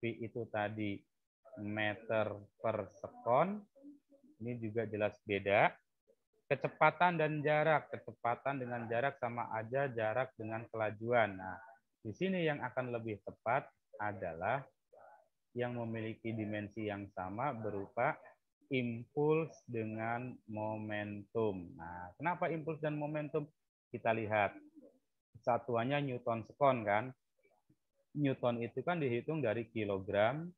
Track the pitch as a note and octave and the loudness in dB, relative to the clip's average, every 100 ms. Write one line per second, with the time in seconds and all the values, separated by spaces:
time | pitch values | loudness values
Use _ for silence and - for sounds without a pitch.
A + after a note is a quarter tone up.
0 | A#2 A2+ A2+ - G#2+ G#2+ G#2 G#2+ G#2+ G2 | -2 -4 -6 -6 -4 -2 -2 -2 -4 -4
1 | _ _ _ _ - - G#2 G#2+ G#2+ G#2 | _ _ _ _ -20 -10 -6 0 0 -2
2 | - A2+ G#2 G2+ G#2 _ A#2 G#2+ G2 - | -2 0 0 -2 -12 _ -2 -2 -4 -8
3 | G2+ - A#2 B2+ F3 G#3 - - - - | -12 -8 2 4 4 0 -10 -20 -20 -20
4 | _ - - _ A2+ A#2+ A2+ A2 A2 G#2+ | _ -20 -20 _ -8 -4 -4 -2 -2 0
5 | G#2 - - G2+ G2 G2+ D#3+ - _ _ | 0 -2 -2 0 4 6 6 2 _ _
6 | _ _ _ _ _ C3+ D3+ - D#3 D#3 | _ _ _ _ _ -2 -2 4 4 6
7 | F3+ E3+ D#3 D#3 C#3+ D3+ D3+ D3+ - A#2 | 4 4 2 2 2 4 6 4 2 -10
8 | - A2+ A#2+ A#2+ - C#3 B2 A#2+ A2+ A#2 | -10 -4 -2 0 -2 -4 -4 -4 -2 2
9 | C3 C#3 A#2+ A#2+ A#2 A2 A2 C3 C#3 A#2 | 0 0 -4 -2 -4 -4 -2 0 0 0
10 | G#2+ A2 C3 - A2 A2+ A#2 A2+ G#2+ G#2 | 0 0 -2 -4 -6 -6 -6 -2 -2 -2
11 | A2+ A#2+ G#2+ F#2+ F#2 F#2 - - _ _ | 2 6 4 2 -8 -8 -12 -20 _ _
12 | A2+ G2 F#3 F#3 D#3+ D3 B2 B2 B2+ A#2+ | -10 -2 0 2 2 0 -2 -4 -2 -4
13 | A2+ G#2 - - - B2+ - _ _ - | -4 -6 -8 -8 0 0 0 _ _ -6
14 | G#2 F#2+ F#2 D#2+ F#2 C3 C3+ _ _ - | -4 -2 -6 -2 0 0 -2 _ _ -20
15 | - - _ _ _ A#2+ A#2+ A#2+ A#2 A2+ | -20 -20 _ _ _ -4 -4 -2 -4 -4
16 | A2 A2 A#2 A2+ G#2 G#2+ G2+ - G#2+ G2+ | -6 -6 -4 -4 -2 -4 -6 -6 -4 -4
17 | G2 - F#2 G2+ C#3 A#2+ G#2+ G2+ G2 - | -6 -8 -6 -2 -4 -2 -4 -6 -6 0
18 | C3 D#3 - - _ _ _ C3 A#2+ A#2 | 0 0 -10 -20 _ _ _ -2 0 -4
19 | B2 - D3 D#3 D#3+ - - A#2 A2 A2 | -6 0 4 4 0 -8 -8 -4 -4 -2
20 | A2+ A#2+ B2+ - - G#2+ G#2+ A2 G#2+ G#2 | -2 -4 -6 -12 -10 -6 -4 -4 -4 -4
21 | G#2 G2+ G2+ A2+ A2 F#2+ F2 - E2 F2 | -4 -6 -6 0 0 0 -6 -10 -10 -10
22 | F2+ - D#3 F3 F3 D#3+ D3+ D#3 D#3 D3+ | -12 -4 -2 0 -2 -2 -4 -4 -4 -2
23 | D3 D3+ D3 D#3 D3 _ _ _ _ A#2 | -4 -4 -2 -4 -4 _ _ _ _ -2
24 | A#2 A2+ G#2+ G#2+ G2 - - - - _ | 2 2 2 4 4 0 -20 -20 -20 _
25 | _ _ _ - - A#2+ - A#2 A#2+ C#3+ | _ _ _ -8 0 0 2 0 2 0
26 | C#3+ B2 B2 A2+ G#2+ - C#3 B2+ G#2 G2+ | 0 -2 -2 -2 -4 4 4 6 4 2
27 | B2+ - _ _ _ _ _ _ _ _ | 2 -10 _ _ _ _ _ _ _ _
28 | _ D3+ C#3+ B2+ B2+ A#2+ A#2 C3 B2+ F3 | _ 0 2 2 2 0 -2 -4 -2 0
29 | C#3+ A#2+ B2 D#3+ B2 A2 A#2 A2+ G2+ F#2+ | 2 0 0 0 2 2 0 -2 0 0
30 | F#2+ G2 A2 C#3 E3+ | 2 4 4 4 -6